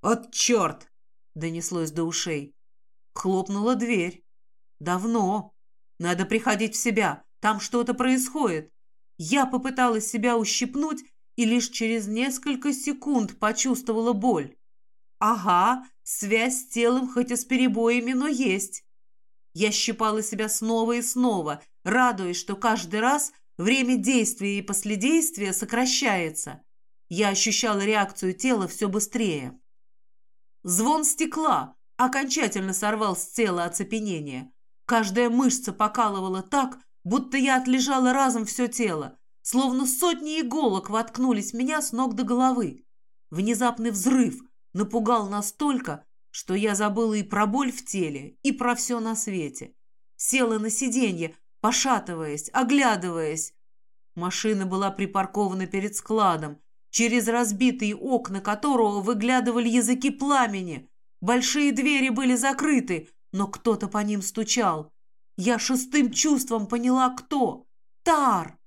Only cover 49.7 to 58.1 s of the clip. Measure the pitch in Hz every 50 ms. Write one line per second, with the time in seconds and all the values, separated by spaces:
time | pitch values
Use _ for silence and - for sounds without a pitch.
49.7 | - - - - - - - - - - - - 240 269 254 233 220 220 214 220
50.7 | 220 - 269 254 220 262 254 214 180 165 170 160 - - - - - - - 214
51.7 | - - - 269 247 208 - - 175 160 160 151 147 151 - - - 254 262 226
52.7 | 277 285 277 247 220 185 170 180 170 165 160 156 156 160 - - _ - - -
53.7 | - - - - - - - - - 165 170 180 185 - - 214 214 196 190 185
54.7 | 180 185 196 196 196 196 196 190 196 196 190 190 - 208 208 196 185 185 190 180
55.7 | - 196 190 208 202 - - - 220 220 208 185 170 160 156 147 147 - - -
56.7 | - - - - - - 233 233 233 247 214 220 226 240 240 214 208 190 254 254
57.7 | 247 254 214 208 208 - - 262